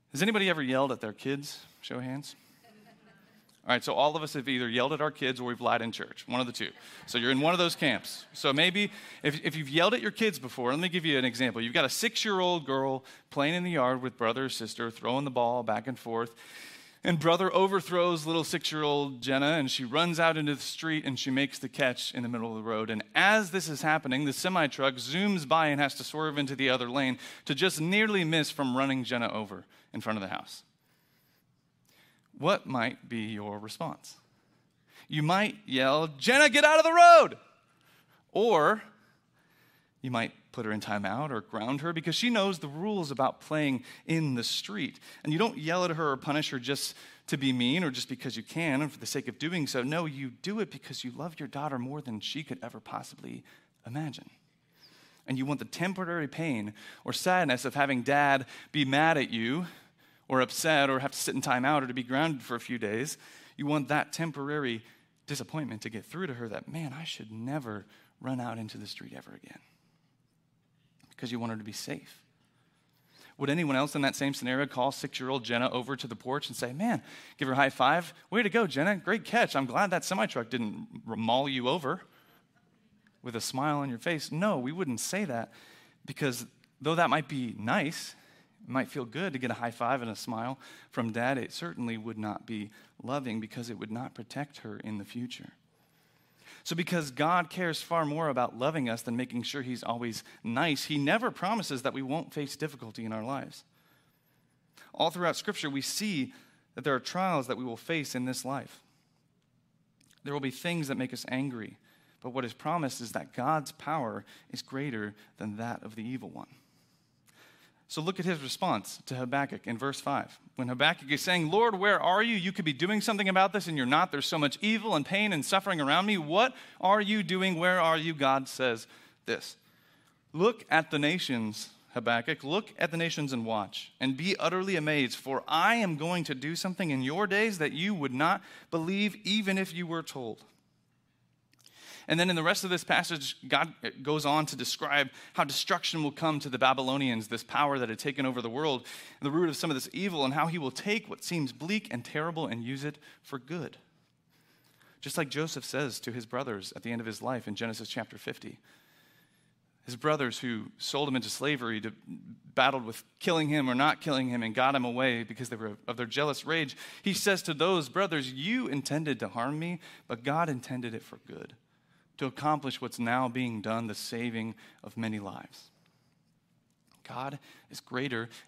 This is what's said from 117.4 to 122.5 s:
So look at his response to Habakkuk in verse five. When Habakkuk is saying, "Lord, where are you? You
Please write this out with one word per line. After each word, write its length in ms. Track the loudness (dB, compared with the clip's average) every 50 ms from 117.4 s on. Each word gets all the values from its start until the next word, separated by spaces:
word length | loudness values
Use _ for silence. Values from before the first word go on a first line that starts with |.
| -20 -20 -20 _ _ _ _ _ _ -10
So 120 | -6 -4
look 180 | -2 -2 -2 -2
at 60 | -2
his 160 | -2 -2 -2
response 640 | -4 -6 -6 -2 0 0 0 0 -2 -6 -12 -14 -10
to 100 | -8 -6
Habakkuk 520 | -6 -4 -2 0 0 0 -2 -4 -8 -8 -6
in 100 | -6 -4
verse 240 | -4 -4 -4 -4
five. 380 | -4 -2 -2 -2 -2 -4 -10 -20 _ -14 _
When 120 | -6 -6 -2
Habakkuk 440 | 2 4 4 4 4 2 -2 -2
is 100 | -2 0
saying, 300 | 2 2 2 2 2 4
"Lord, 260 | 4 4 4 4 4 4
where 240 | 4 4 4 6
are 220 | 6 4 4 4 4
you? 120 | 2 2
You 160 | 0 0 -2